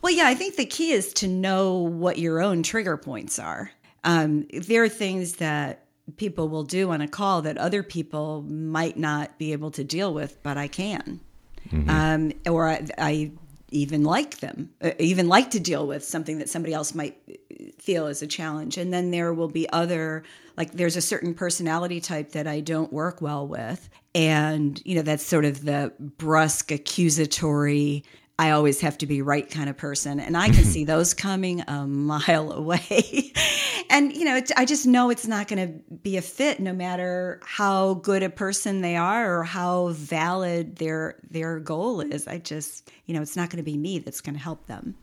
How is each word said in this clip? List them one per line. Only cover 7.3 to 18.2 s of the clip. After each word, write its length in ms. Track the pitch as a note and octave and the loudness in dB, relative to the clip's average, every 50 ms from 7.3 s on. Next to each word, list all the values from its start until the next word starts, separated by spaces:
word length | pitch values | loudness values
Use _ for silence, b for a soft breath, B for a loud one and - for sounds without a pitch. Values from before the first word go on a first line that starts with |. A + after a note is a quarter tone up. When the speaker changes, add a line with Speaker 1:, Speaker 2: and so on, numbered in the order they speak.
| F#3+ E3+ | 2 2
Speaker 1:
that 140 | D3+ D#3 - | 0 -2 -4
other 260 | - C#3+ F3+ F#3+ G3+ F#3+ | -2 -2 0 0 -2 -4
people 580 | G3+ - E3+ D#3 - - D3+ D3+ D#3 D#3 D3+ | -4 -6 -6 -6 -4 -6 -6 -4 -4 -6 -8
might 540 | D3 D3 D3+ D#3 D#3+ D#3+ D#3 D#3+ E3 D#3+ - - | -8 -8 -6 -6 -4 -2 -2 0 0 0 -2 -2
not 400 | D#3+ D3+ D3 D3 D3+ - - _ | -2 0 0 -2 -4 -6 -8 _
be 140 | D#3 D3+ | -4 -4
able 180 | D3+ D3 D3+ D#3 | -4 -4 -6 -6
to 140 | - - C#3 | -6 -6 -6
deal 280 | C#3+ D#3+ E3+ G3 G3 | -4 -2 -2 -2 -2
with, 300 | D#3 D3+ D3 C#3+ - _ | -2 -4 -6 -8 -10 _
but 160 | - D3 C#3 C#3+ | -8 -6 -4 -4
I 80 | C#3+ | -6
can. 540 | C#3+ - - F#3+ G#3 G3+ - - - - E3+ - - _ - _ _ - B B B | -6 -6 -6 -4 -4 -4 -6 -6 -8 -12 -12 -14 -20 _ -20 _ _ -18 B B B
Speaker 2:
Mm-hmm. 180 | - D#2 C#2+ D#3+ | -2 0 2 4
Speaker 1:
Um, 440 | D#3 D#3 D#3 D#3 D#3+ D#3 D#3+ D#3 D3 - - E3+ | 4 4 4 4 4 4 2 0 -2 -2 0 2
or 160 | E3+ E3 E3 D#3+ | 2 4 4 2
I, 160 | D#3+ - D#3 D3+ - - | 2 0 -4 -8 -4 -2
I 320 | D#3 D3+ D3+ D3+ D3+ D3+ D#3+ - - - - - - - | 0 0 0 0 -2 -4 -6 -14 -20 -20 -20 -20 -16 -4
even 320 | - D3 C#3+ C#3 D#3 D3 D3 | -2 0 0 2 2 4 4
like 360 | D#3 F3 A#3+ D4 D4 - - | 4 4 2 2 -2 -6 -10
them, 280 | - - - - D#3 - _ _ | -10 -10 -8 -10 -12 -12 _ _
uh, 80 | - E3 - - | -2 -2 0 2
even 300 | D#3+ E3+ F#3 F#3 F3+ E3+ | 2 4 4 4 6 8
like 220 | F3+ A3 C4 B3+ | 8 6 6 6
to 80 | - G#3 | 0 -2
deal 260 | E3 F3 D#3+ C#3 D3+ | 0 0 0 0 0
with 180 | C#3 C#3 D3 - | -2 -4 -6 -6
something 340 | - - D#3+ D#3 D3+ D#3 D#3 | -6 -6 -6 -4 -4 -4 -6
that 80 | D3 - | -6 -4
somebody 240 | - E3+ E3 E3 D#3 | -4 -4 -2 -2 -2
else 200 | D#3 D3 - - | -2 -4 -4 -4
might 220 | E3 D3 - - _ _ - - - _ _ - - - - - _ | -4 -6 -6 -8 _ _ -20 -20 -20 _ _ -18 -18 -16 -18 -18 _
feel 280 | - - F3+ E3 D#3 D3+ | -2 0 0 0 0 -2
is 120 | C#3+ - | -4 -6